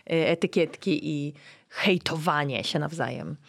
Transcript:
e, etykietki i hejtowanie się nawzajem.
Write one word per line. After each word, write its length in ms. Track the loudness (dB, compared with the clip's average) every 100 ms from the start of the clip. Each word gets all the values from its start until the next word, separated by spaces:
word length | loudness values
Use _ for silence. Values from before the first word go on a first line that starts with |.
| -2
e, 180 | 2 2
etykietki 720 | 2 2 2 0 0 -2 0 0
i 220 | -4 -4 -8 -18 -20 _
hejtowanie 960 | 0 2 2 0 -2 0 2 0 -2
się 140 | -2 -2
nawzajem. 580 | -2 -2 -4 -4 -8 -12